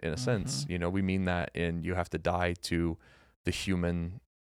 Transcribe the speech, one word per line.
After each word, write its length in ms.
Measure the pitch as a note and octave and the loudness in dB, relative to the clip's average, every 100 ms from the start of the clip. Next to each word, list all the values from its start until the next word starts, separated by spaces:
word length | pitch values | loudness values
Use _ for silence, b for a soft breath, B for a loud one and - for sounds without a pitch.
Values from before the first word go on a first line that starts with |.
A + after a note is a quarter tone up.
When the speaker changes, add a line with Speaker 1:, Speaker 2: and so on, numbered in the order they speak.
Speaker 1:
in 100 | D#2+ | -2
a 40 | D#2 | -2
sense. 460 | B2+ A2+ F2 - | 0 0 0 -4
Speaker 2:
Mm-hmm. 100 | - | -2
Speaker 1:
You 60 | F2 | -2
know, 100 | E2+ | 0
we 100 | G2 | 2
mean 260 | F#2+ F#2+ F2+ | 2 2 2
that 260 | F2 D#2+ | 0 -2
in 300 | - E2+ E2+ | -2 0 0
you 100 | E2 | -2
have 160 | F2+ E2+ | -2 -2
to 80 | D#2+ | -2
die 360 | E2 F2+ F2+ F2 | 0 2 2 0
to 360 | - E2+ E2+ E2 b b b b | 0 2 2 -2 b b b b
the 80 | - | -4
human 680 | - - F2+ F2 F2 E2+ G2+ - _ | -2 0 2 2 0 -2 -6 -16 _